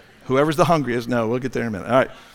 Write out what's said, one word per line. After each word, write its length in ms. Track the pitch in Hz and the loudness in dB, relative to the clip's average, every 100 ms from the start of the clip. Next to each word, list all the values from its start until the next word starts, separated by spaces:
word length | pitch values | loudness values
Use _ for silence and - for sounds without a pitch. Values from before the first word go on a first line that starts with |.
| - _ | -20 _
Whoever's 320 | - 131 156 151 | -2 2 2 2
the 80 | |
hungriest. 420 | 170 160 123 120 117 | 2 2 0 -4 -2
No, 200 | 120 113 | -2 -2
we'll 100 | 127 | -4
get 140 | 135 | -4
there 100 | 123 | -6
in 60 | 117 | -6
a 20 | |
minute. 160 | 95 104 | -6 0
All 220 | 127 - - - | 2 2 -4 -20